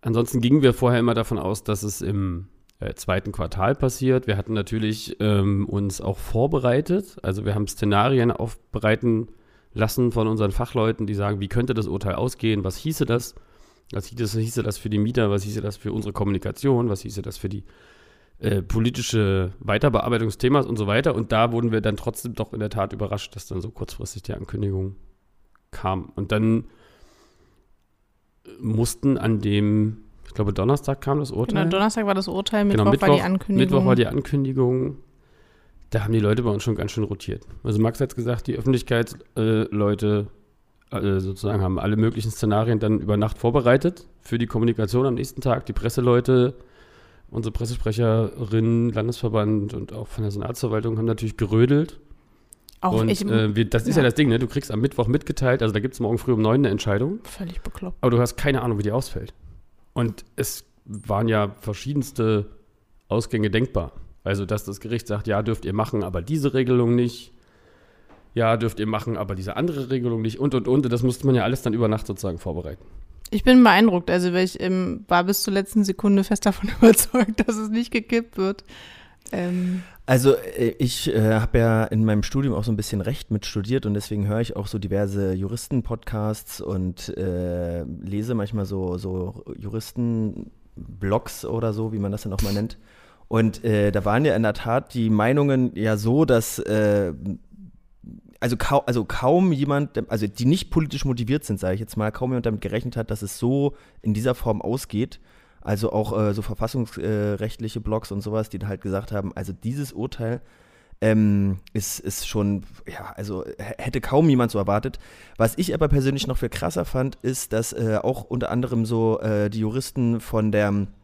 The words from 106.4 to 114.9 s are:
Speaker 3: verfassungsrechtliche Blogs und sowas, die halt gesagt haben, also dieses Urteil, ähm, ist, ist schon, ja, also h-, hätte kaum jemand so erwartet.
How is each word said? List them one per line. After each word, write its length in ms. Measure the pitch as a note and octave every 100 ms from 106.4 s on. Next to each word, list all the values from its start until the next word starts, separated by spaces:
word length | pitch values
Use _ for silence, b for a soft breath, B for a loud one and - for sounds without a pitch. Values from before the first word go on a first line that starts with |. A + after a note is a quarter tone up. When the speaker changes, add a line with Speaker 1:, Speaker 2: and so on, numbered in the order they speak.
Speaker 3:
verfassungsrechtliche 1400 | G#2 A2 A#2 C3 A2+ - F#2+ G#2+ G#2 G2+ G#2+ - A2 A2+
Blogs 320 | G#2+ A2 -
und 80 | G2+
sowas, 300 | G2 A2 A2
die 100 | G2
halt 220 | G2+ F#2+
gesagt 320 | G2+ F#2+ G2+
haben, 180 | G#2 G2
also 200 | - G2
dieses 400 | F2+ A2+ C#3 C#3
Urteil, 480 | - B2+ - A2+ B2 b b b b b b
ähm, 600 | G#2+ A2 G#2+ G2+ G2 F#2+ -
ist, 300 | - G2+ -
ist 260 | - - -
schon, 360 | A2 G2+ G2+ - - -
ja, 280 | - G2 -
also 300 | G#2 F#2+ -
h-, 300 | - G2+ -
hätte 240 | - C3+
kaum 260 | - C3+ D#3+
jemand 240 | C3 A#2+
so 80 | G#2+
erwartet. 400 | G2 G#2 C3